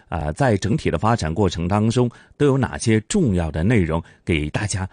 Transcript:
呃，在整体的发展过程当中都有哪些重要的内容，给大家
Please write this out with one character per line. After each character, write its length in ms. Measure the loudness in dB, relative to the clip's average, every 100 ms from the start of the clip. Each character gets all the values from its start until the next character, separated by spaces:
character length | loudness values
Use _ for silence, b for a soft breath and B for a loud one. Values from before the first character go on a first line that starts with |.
| B
呃， 240 | -6 -4
在 220 | 0 2 2
整 200 | 0 -2
体 120 | -2
的 80 | 0
发 180 | 0 0
展 180 | -2
过 160 | 0 0
程 160 | 0 -2
当 240 | 0 2
中 180 | 2 0 B B 0
都 100 | 2
有 100 | 2
哪 220 | -2 -2
些 220 | 0 0 2
重 260 | 0 2
要 160 | 2 -2
的 140 | 0
内 180 | 2 2
容， 180 | 2 -2 -6 B
给 240 | -2 -2 -2
大 180 | -4 -4
家 200 | -4 -6